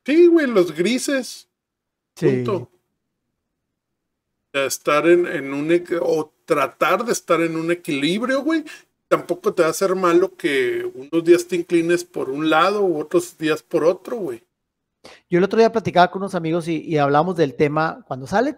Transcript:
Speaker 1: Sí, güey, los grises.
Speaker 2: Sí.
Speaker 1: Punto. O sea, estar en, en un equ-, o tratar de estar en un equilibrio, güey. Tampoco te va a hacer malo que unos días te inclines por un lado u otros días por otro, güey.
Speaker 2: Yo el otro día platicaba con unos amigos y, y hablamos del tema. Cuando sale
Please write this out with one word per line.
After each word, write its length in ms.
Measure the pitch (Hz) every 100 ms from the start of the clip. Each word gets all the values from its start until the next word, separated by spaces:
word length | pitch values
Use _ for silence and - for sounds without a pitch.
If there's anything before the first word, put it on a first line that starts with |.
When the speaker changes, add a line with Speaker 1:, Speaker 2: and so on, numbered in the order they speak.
Speaker 1:
Sí, 220 | - 320 349
güey, 180 | 330 269
los 260 | 214 160
grises. 760 | 156 185 247 - 277 233 - _ _ _ _ _ _ _
Speaker 2:
Sí. 120 | - 156 127
Speaker 1:
Punto. 120 | 123 107
O 140 | 117 _ _ _ _ _ _ _ _ _ _ _ _ _ _ _ _ _ _
sea, 100 | 139
estar 420 | 135 - - 147 160
en, 200 | 175 175
en 260 | 170 139
un 160 | 139 156
equ-, 320 | 175 175 170
o 300 | 170 160 151 _ -
tratar 580 | 151 135 - 160 190
de 80 | 226
estar 280 | 196 - 165
en 140 | 165 160
un 140 | 165
equilibrio, 720 | 175 - 139 147 196 247 269
güey. 220 | 285 320 302 - _ _ _
Tampoco 440 | 160 147 175 208
te 80 | 180
va 60 | 160
a 40 |
hacer 220 | 160 196
malo 400 | 185 180 170 185 -
que 540 | 160 139 123 117 120
unos 280 | 123 139 165
días 220 | 160 175 175
te 100 | 180
inclines 480 | 170 170 165 175
por 260 | - - 131
un 180 | 139 156
lado 340 | 156 180 208
u 160 | 190 151
otros 380 | 156 175 175 -
días 260 | 156 156
por 220 | - 165
otro, 320 | 156 185 - 240
güey. 260 | 165 117 _ _ _ _ _ _ - - _
Speaker 2:
Yo 80 | 175
el 60 |
otro 140 | 190 220
día 140 | 226
platicaba 380 | 226 202 180 180
con 120 | 196
unos 120 | 196
amigos 320 | 185 160 170 165
y, 140 | 156
y 140 | - 147
hablamos 380 | 143 147 170 170
del 180 | 147 -
tema. 480 | 147 151 160 254 _
Cuando 200 | 127 135
sale 280 | 196 269